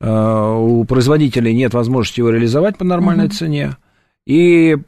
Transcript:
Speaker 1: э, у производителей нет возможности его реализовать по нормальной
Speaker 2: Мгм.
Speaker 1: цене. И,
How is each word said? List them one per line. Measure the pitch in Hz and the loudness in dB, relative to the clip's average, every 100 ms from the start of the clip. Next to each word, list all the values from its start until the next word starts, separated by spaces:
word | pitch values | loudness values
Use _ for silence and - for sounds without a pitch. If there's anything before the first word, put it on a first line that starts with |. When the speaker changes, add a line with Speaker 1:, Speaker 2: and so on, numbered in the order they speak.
Speaker 1:
э, | 110 110 110 110 107 113 | -4 -2 0 0 -2 0
у | 113 117 | 0 0
производителей | 113 127 123 151 139 123 113 | 0 0 2 2 0 0 0
нет | 117 123 | 0 0
возможности | 120 117 127 98 - | -2 -2 -2 -4 -2
его | 117 | 0
реализовать | 113 117 139 202 202 | 0 0 0 -2 -2
по | |
нормальной | 180 175 180 165 | -2 0 0 0
Speaker 2:
Мгм. | 165 | -2
Speaker 1:
цене. | - 160 147 143 135 _ _ _ _ - | -2 -6 -4 -6 -10 _ _ _ _ -2
И, | 151 175 170 165 147 | 2 4 4 4 0